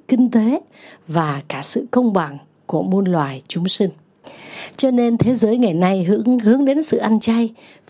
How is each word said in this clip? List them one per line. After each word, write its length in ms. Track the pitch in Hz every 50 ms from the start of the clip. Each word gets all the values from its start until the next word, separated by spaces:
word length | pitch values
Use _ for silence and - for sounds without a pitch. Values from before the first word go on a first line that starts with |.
| _ -
kinh 220 | 269 233 254 233
tế 300 | 247 226 214 226 269 359 - _ _ - - - - - _ -
và 340 | 151 170 160 151 139 139 139 -
cả 140 | - 135
sự 240 | 139 - - - 240 233
công 220 | - 247 247 233
bằng 260 | 196 185 160 143 139 - - _ _ _ _
của 160 | - - 160
muôn 220 | 185 190 185 196 196
loài 380 | 185 180 160 143 139 135 131 - -
chúng 200 | - 175 170 185
sinh. 220 | - - 208 180 - - _ _ _ _ - - - - - - - - - - -
Cho 140 | - - 262
nên 260 | 254 240 240 233 233
thế 180 | 226 - 226 254
giới 240 | 226 233 208 226 247
ngày 160 | 247 202 160
nay 300 | 165 180 180 196 190 175
hướng, 340 | 175 208 202 220 240 254 247
hướng 260 | 214 208 240 269 285
đến 180 | 262 277 302
sự 140 | 311 - -
ăn 240 | - - 220 220 214
chay 340 | 214 226 226 233 233 220 226 - - - - _ _